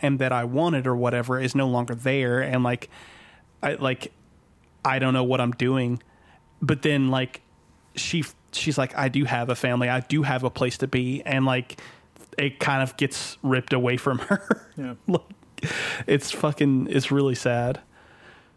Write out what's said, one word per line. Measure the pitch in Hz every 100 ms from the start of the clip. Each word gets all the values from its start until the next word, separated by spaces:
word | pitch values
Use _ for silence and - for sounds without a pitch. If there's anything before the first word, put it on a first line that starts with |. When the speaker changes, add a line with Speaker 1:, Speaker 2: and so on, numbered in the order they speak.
Speaker 1:
and | 143 135
that | 131
I | 123
wanted | 120 135 170 139 127
or |
whatever | 120 120 123 120 127
is | 127 139
no | 131
longer | 123 120 117
there." | 131 139 123 123
And, | 139 127
like, | 123 123 - - - - - - _ -
I, | 143
like, | - 135 127 - _ - _ _ _ _ _
I | 135 131
don't | 131
know | 127
what | 127 127
I'm | 123
doing. | 120 123 131 120 120 - _ - - _ -
But | 147 151
then, | 156 143 131
like, | 131 127 - _ _ _ _ _ -
she, | - 170 - - _
she's | - 160 143
like, | 131 -
"I | 135
do | 139
have | 127 120 123
a | 120
family. | 127 123 123
I | 127
do | - 151
have | 131 127
a | 127
place | - 127 -
to | 131
be." | 127 123 139
And, | - 131 135
like, | 127 123 - - - _ - - -
it | 143 135
kind | - 135
of | 127 -
gets | 135 - - -
ripped | 135 127 -
away | 131 123 127
from | 139 123
<laughs> | -
her. | 196 - - - -
Speaker 2:
Yeah. | 131 - -
Speaker 1:
Like, | 180 - - - - - - - - -
it's | 143 -
fucking, | - 151 - 143 131 135
it's | 139 -
really | 143 139
sad. | 123 123 120 123 - - - - - - - -